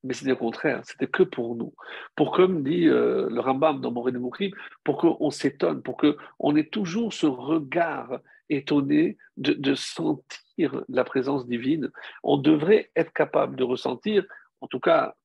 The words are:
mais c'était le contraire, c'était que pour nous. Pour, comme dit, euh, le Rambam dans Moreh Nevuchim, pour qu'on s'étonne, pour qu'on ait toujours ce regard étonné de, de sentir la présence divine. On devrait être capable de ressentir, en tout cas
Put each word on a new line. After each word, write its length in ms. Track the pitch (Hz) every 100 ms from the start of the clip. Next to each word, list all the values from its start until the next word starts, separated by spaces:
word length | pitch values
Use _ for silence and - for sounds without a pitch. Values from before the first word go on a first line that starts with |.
mais 120 | 131
c'était 160 | 127 139
le 60 | 127
contraire, 440 | 113 - 156 123
c'était 220 | - - -
que 160 | -
pour 320 | 185 - 117
nous. 180 | 117 - - - - - -
Pour, 160 | 143
comme 320 | - 185 175
dit, 240 | 135 175 160
euh, 400 | 120 120 127 127
le 100 | 117
Rambam 400 | 127 131 156 139
dans 120 | 123
Moreh 180 | 120 123
Nevuchim, 400 | 123 123 - 196 - - -
pour 140 | - 139
qu'on 340 | 170 - 151
s'étonne, 500 | - 139 - 175 139
pour 140 | 123 -
qu'on 600 | 151 147 - _ - 151
ait 120 | 151
toujours 440 | 214 185 190 233
ce 140 | - 156
regard 920 | 127 127 160 135 165 165 143 117 127 _ _ _
étonné 680 | 143 139 147 139 147 170 - _ -
de, 160 | 135
de 220 | 147 139
sentir 1080 | 135 - - 156 147 _ - _ - 151 131 -
la 160 | 127
présence 420 | 123 135 127 139 123
divine. 440 | 120 131 160 123 - - -
On 140 | - 143
devrait 540 | 139 156 160 214 - 165
être 160 | 160
capable 440 | - 151 151 135 131
de 80 |
ressentir, 600 | 127 123 131 123 214 208 175 - _ _
en 60 | -
tout 140 | 123
cas 340 | - 160 110 -